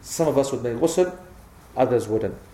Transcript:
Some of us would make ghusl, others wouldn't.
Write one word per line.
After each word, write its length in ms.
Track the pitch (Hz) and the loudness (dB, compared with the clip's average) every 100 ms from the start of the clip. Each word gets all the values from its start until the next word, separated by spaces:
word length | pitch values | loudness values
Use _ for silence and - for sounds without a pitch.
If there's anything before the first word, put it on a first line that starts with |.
Some 260 | - - 160 | -12 -2 2
of 100 | 131 | 2
us 140 | 139 | 0
would 120 | 123 | -2
make 120 | 120 117 | -4 -2
ghusl, 400 | 160 170 180 - - - - - - - | 0 2 0 -2 -18 -20 -20 -20 -12 0
others 300 | 127 120 104 | 2 2 2
wouldn't. 280 | 107 101 90 - | -2 -2 -6 -16